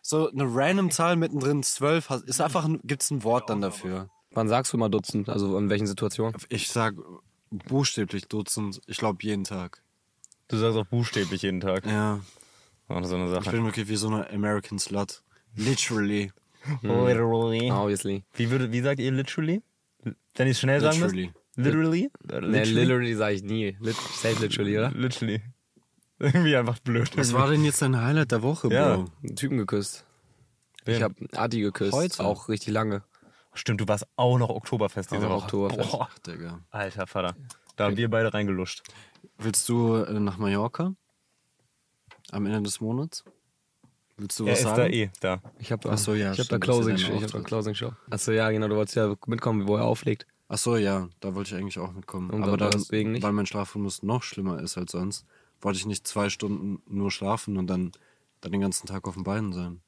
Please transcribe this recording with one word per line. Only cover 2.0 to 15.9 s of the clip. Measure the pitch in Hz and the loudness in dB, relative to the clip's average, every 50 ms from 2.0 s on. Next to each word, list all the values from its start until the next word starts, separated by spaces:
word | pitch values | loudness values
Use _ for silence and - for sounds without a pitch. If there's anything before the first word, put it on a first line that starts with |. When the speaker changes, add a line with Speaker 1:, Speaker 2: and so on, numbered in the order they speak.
| 156 - | 0 -2
Speaker 1:
hast, | 139 123 - | -4 -4 -4
ist | - 131 - | -4 0 0
einfach | 160 156 131 180 156 | 0 2 0 0 2
ein, | 156 160 - - | 2 0 -2 -2
gibt's | 117 143 139 - - | -4 -4 -2 0 -2
ein | 151 135 104 | -2 0 2
Wort | 110 117 127 - - | 2 2 2 2 0
dann | 113 104 | -2 0
dafür. | 98 98 87 - - 92 92 92 95 95 _ _ _ _ | 0 -2 -4 -4 -6 -6 -6 -6 -8 -10 _ _ _ _
Speaker 2:
Wann | - - 113 107 | -2 0 2 4
sagst | 110 123 135 - - | 2 2 2 0 0
du | 120 | 0
mal | 113 110 | 2 2
Dutzend? | 101 107 95 - - 104 104 110 | 2 0 0 0 -4 -4 -2 -2
Also | 110 101 101 98 98 95 | -2 -2 0 0 0 2
in | 104 101 | 2 2
welchen | 104 104 110 101 | 2 2 0 -2
Situationen? | 98 92 - 107 - - 110 113 110 - - - | -2 -2 -4 -4 -2 -2 -4 -4 -4 -6 -10 -6
Speaker 1:
Ich | - 110 - - | -6 -4 -4 -2
sag | - 120 113 110 104 - - - 90 - _ _ _ _ _ _ | 0 0 0 0 -2 -4 -16 -18 -20 -20 _ _ _ _ _ _
buchstäblich | - 98 - - 127 135 143 127 - - 107 92 - 101 - _ | -12 -12 -8 -2 0 2 2 2 0 -2 -2 -2 -2 -8 -8 _
Dutzend, | - 107 101 - - - 107 101 95 90 _ | -6 -6 -4 -4 -4 -4 -4 -6 -8 -10 _
ich | - 110 - | -12 -8 -2
glaub | 117 110 101 87 - | -2 -2 -2 -2 -4
jeden | 107 107 101 95 | -4 -4 -2 -4
Tag. | - 104 95 90 87 - _ _ _ _ _ _ _ _ _ _ - - _ _ _ | -6 -6 -8 -8 -10 -12 _ _ _ _ _ _ _ _ _ _ -20 -20 _ _ _
Speaker 3:
Du | - | -2
sagst | 110 110 117 113 110 | 2 2 2 2 2
auch | 107 | 0
buchstäblich | - - 120 117 113 - 110 98 85 95 92 - | 0 0 0 0 0 0 -2 0 0 -2 -2 -2
jeden | 98 92 92 | 0 -2 0
Tag. | 87 95 92 95 95 | 0 0 0 0 0
Speaker 1:
Ja. | 104 107 104 107 107 104 104 98 - - - - _ _ _ _ _ _ _ _ _ | 0 0 2 2 0 0 -2 -6 -12 -20 -20 -20 _ _ _ _ _ _ _ _ _
Speaker 3:
Auch | - 90 90 | -6 -4 -4
so | 90 90 | -2 -2
eine | 90 92 87 | -2 -2 0
Sache. | 90 90 101 | -2 -2 -2
Speaker 1:
Ich | 98 | 0
bin | 101 117 113 | 0 0 0
wirklich | 110 107 117 110 101 | 0 -2 -2 -4 -2
wie | 110 | -2
so | 104 101 110 | -2 0 0
eine | 110 107 101 - | -2 -2 -4 -4
American | 101 101 104 104 104 104 98 - - 98 | -4 -2 0 0 0 0 -2 -4 -6 -6
Slut. | - - 98 101 101 95 - - _ _ _ _ _ _ - | -6 -4 -2 -2 -2 -4 -6 -16 _ _ _ _ _ _ -8
Literally. | 107 107 123 135 - - - | -2 0 0 2 0 0 0